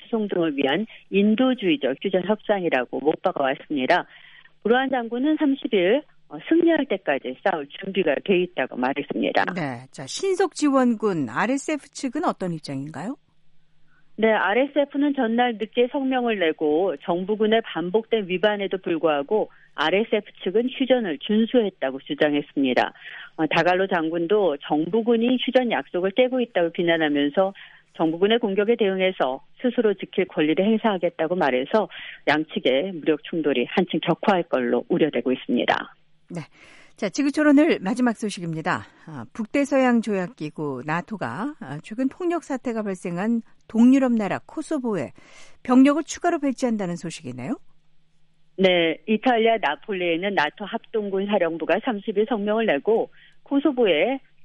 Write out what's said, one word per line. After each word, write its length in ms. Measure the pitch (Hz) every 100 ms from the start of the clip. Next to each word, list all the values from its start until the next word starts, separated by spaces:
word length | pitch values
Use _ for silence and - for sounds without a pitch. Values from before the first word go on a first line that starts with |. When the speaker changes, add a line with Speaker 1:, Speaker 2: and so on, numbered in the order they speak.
Speaker 1:
수송 260 | - 226 208
등을 280 | 196 165 139
위한 300 | 139 160 226 - -
인도주의적 840 | 190 208 214 262 247 190 151 123 135
휴전 220 | 202 185 175
협상이라고 720 | 214 - 202 170 139 123 127
못 220 | 135 -
박아왔습니다. 840 | 190 - 135 135 - 151 127 170 - - - - - _
부르한 280 | 202 240 269
장군은 460 | 262 233 240 285 311
삼십 340 | 302 269 277
일, 300 | 208 175 262 - _ -
어, 80 | 147 -
승리할 380 | 330 339 320 277
때까지 500 | 196 - 135 - -
싸울 240 | 202 185 277
준비가 460 | - 196 190 180 135
돼 180 | - 180
있다고 340 | 180 - 131 117
말했습니다. 680 | 123 143 139 - - - 95
Speaker 2:
네, 320 | 185 143 120 135
자, 160 | - 135
신속 480 | - 392 381 370
지원군 760 | - 294 269 247 220 214 175 131
알에스에프 580 | 127 202 269 - 302 -
측은 340 | - 269 294
어떤 280 | 339 196 185
입장인가요? 640 | 160 - 135 143 156 185 277 _ _ - - - - - _ - -
Speaker 1:
네, 140 | 220
알에스에프는 840 | 214 180 214 277 294 285 285 294
전날 400 | 277 233 233 247
늦게 340 | 214 214 - 240
성명을 460 | 294 262 262 240 214
내고 560 | 165 156 156 151 190 147
정부군의 600 | - 175 185 214 214 226
반복된 640 | 226 - 180 214 220 226 180
위반에도 480 | 180 208 208 196 190
불구하고 720 | 185 165 165 147 139 214 170 - -
알에스에프 520 | - 151 185 226 220 - -
측은 260 | 196 185 247
휴전을 480 | - 262 254 208 139
준수했다고 800 | - 214 226 254 208 - 135 131
주장했습니다. 920 | - 143 151 147 147 - 135 127 107 - - - - -
어, 100 | 156
다갈로 400 | 170 165 180 190
장군도 720 | 190 160 170 170 214 190 143 -
정부군이 720 | 151 165 214 226 233 233 254 -
휴전 240 | 254 247
약속을 400 | 139 - 180 190
깨고 300 | 196 254 254
있다고 320 | 233 190 170
비난하면서 800 | 165 170 165 156 147 143 143 190 196 - - _
정부군의 440 | - 165 165 196 233
공격에 380 | 233 190 208 233
대응해서 680 | 202 190 185 185 139 131 - -
스스로 320 | 254 240 220
지킬 320 | 196 175 - 185
권리를 380 | - 151 160
행사하겠다고 680 | 196 220 220 190 175 - 160
말해서 540 | 180 147 127 139 214 190 - - - -
양측의 640 | 147 156 - 143 131 180
무력 320 | 175 143 151
충돌이 420 | - 175 147 127 120
한층 300 | - 175 165
격화할 440 | - 160 - 190
걸로 400 | 165 131 120 123 -
우려되고 440 | 185 156 139 127
있습니다. 640 | 131 - 120 - - - - _ _ -
Speaker 2:
네. 100 | 175 143 _ - - - -
자, 120 | 202
지구촌 400 | - 285 294 302
오늘 300 | 285 320 -
마지막 360 | 190 247 247 214
소식입니다. 640 | 214 196 170 160 156 135 - - -
아, 180 | 147 113
북대서양 680 | - 214 294 277 269 262 240
조약기구 800 | 220 196 175 - 151 - 151 131 139
나토가, 680 | 165 - 208 127 131 254 302
아, 180 | 143 147
최근 260 | - 220 269
폭력 360 | - 359 339
사태가 380 | - 262 262 226
발생한 600 | 208 190 190 175 214 233 - - -
동유럽 440 | 220 240 269 262
나라 260 | 226 196 139 -
코소보에 640 | - 311 311 240 196 117 - - - - -
병력을 400 | - 254 269 285
추가로 340 | 311 - 349 339
배치한다는 580 | 277 247 247 220 185 175
소식이네요. 600 | 175 - 160 127 127 311 - - _ - _ _ - _ - -
Speaker 1:
네, 400 | 185 180 165 - -
이탈리아 520 | 220 262 233 226 226
나폴리에 540 | 143 151 - 196 175
있는 200 | 165 196
나토 300 | 190 147 -
합동군 600 | 202 226 - 226 202 190 202
사령부가 540 | 208 170 165 156 175
삼십 340 | - 202 196 196
일 80 | 214
성명을 380 | 226 208 214 220
내고 440 | 143 190 220 156 - - -
코소보에 720 | - 277 320 247 220 151 202 269 - -